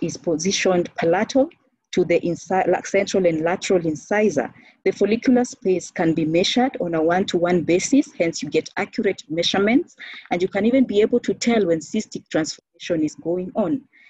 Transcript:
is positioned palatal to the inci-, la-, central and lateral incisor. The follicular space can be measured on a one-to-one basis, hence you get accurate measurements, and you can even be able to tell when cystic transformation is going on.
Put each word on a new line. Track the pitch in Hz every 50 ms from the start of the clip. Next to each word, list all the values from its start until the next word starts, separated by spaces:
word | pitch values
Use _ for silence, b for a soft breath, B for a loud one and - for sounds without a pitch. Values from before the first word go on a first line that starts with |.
is | - 165 - -
positioned | - 180 160 151 160 190 196 - - 196 185 175 170 - -
palatal | - 170 165 175 196 220 - - 269 277 339 - _ _ _ _ _ _ - -
to | 185 175
the | 156 170 -
inci-, | - 175 165 - - - 190 185 - -
la-, | 180 - -
central | - - 196 202 190 - 196 185 170
and | 160 156
lateral | 156 170 185 185 - - 196 180 165
incisor. | 160 151 143 - - 208 208 214 202 147 139 117 117 b b b b b b -
The | 196
follicular | - - 208 196 214 233 - 269 247 240 247
space | - - _ - 190 185 170 - -
can | - - 175 165 156
be | 165 160
measured | 156 160 170 196 - - 247 247 277 - -
on | 175 175 165
a | 160
one-to-one | 156 165 175 190 196 - - 175 170 175 180 175
basis, | 147 160 170 185 - - - 277 302 - - -
hence | 175 165 160 - -
you | 151
get | - 156 156 - - -
accurate | 202 190 - - 202 196 185 - - -
measurements, | 156 170 170 - - 190 202 214 240 320 349 - - B B B B B B B
and | 185 175
you | 185 190
can | - 196 208
even | 233 247 269 254
be | - 208 254
able | 262 - 247 240
to | - - 196
tell | - - 240 233 220 196 165
when | 165 160
cystic | 160 - - 220 - - - - - -
transformation | - 160 156 151 - - _ _ _ - - - 175 160 156
is | 151 -
going | - - 165 175 185 185 185 -
on. | 226 202 170 147 135 - _ b b b